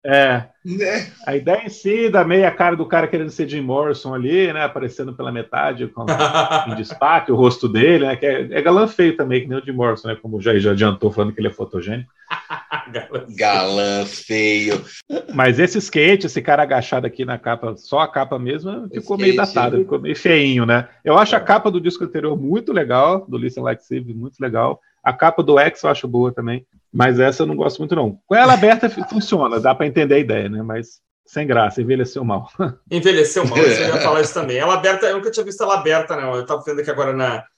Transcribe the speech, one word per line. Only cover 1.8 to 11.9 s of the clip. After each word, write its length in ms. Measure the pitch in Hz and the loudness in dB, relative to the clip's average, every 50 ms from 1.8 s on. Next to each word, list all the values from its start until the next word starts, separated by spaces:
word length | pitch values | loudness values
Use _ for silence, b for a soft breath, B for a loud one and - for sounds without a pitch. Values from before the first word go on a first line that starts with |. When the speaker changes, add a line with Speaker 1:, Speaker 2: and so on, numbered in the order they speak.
| - 196 208 233 233 220 | -4 -2 0 0 0 2
Speaker 1:
da 160 | 185 190 170 | 2 2 2
meia 260 | 165 175 190 190 170 | 4 4 4 4 4
cara 240 | 170 - 175 175 170 | 2 2 2 2 2
do 100 | 160 165 | 0 -2
cara 220 | 160 170 165 160 | 0 0 0 0
querendo 220 | 151 - 160 156 156 | 0 -2 -4 -4 -6
ser 180 | - - 160 | -6 -6 -6
Jim 140 | 135 143 151 | -4 -4 -6
Morrison 520 | 135 127 131 139 151 151 139 - - 135 131 | -4 -2 -2 -2 0 -2 -2 -4 -6 -8 -8
ali, 380 | 127 123 135 165 185 190 175 | -4 -2 0 2 2 2 0
né? 120 | 156 156 151 | 0 -4 -4
Aparecendo 480 | 147 - 135 135 139 127 - 135 131 127 | -4 -4 -6 -8 -8 -8 -8 -12 -10 -10
pela 180 | 131 135 127 | -10 -10 -8
metade, 560 | 123 117 113 _ - 127 143 139 131 117 123 | -8 -8 -8 _ -4 -2 -2 -2 -4 -6 -8
com, 180 | 107 _ 117 117 | -10 _ -8 -6
Speaker 3:
<laughs> 640 | 110 151 131 151 143 156 160 - - 160 156 - | -4 0 0 0 0 2 0 0 0 0 -2 -2
Speaker 1:
em 80 | 120 113 | -4 -8
destaque, 560 | 110 107 - - - 135 147 - 131 - - | -8 -8 -12 -4 -2 2 2 2 2 2 2
o 40 | 123 | 2
rosto 320 | 120 127 123 120 - - 117 | 4 4 4 4 0 -4 -2
dele, 360 | 104 110 123 160 175 156 139 | 2 4 4 4 4 4 2
né? 100 | 135 135 | 0 -2
Que 80 | 131 - | -2 -2
é, 160 | 143 135 131 127 123 | -2 -2 -2 -4 -4
é 100 | - - | -4 0
galã 240 | 143 170 180 196 220 | 2 4 4 4 2
feio 300 | 220 220 - 175 165 165 | 2 2 2 2 2 2
também, 240 | 165 143 127 127 127 | 0 -2 0 0 -2
que 60 | 127 | -2
nem 100 | 127 127 135 | -2 -8 -6
o 40 | 131 | -6
Jim 60 | 139 | -6
Morrison, 380 | 131 123 123 120 110 - - 113 | -4 -2 0 0 0 -2 -6 -10
né? 80 | 110 - | -10 -8
Como 140 | - 113 107 | -10 -10 -10
o 60 | 104 | -2
Jair 180 | 95 117 110 101 | 0 2 2 4
já 120 | 98 104 | 4 2
adiantou 380 | 101 98 110 104 98 95 - 107 | 2 4 2 2 2 0 -2 -2
falando 220 | 101 107 104 104 107 | 0 0 -2 -2 -2
que 60 | - | -4
ele 80 | 107 | -6
é 40 | 107 | -6
fotogênico. 600 | - - 113 - - 92 87 98 | -4 -6 -10 -8 -8 -8 -8 -6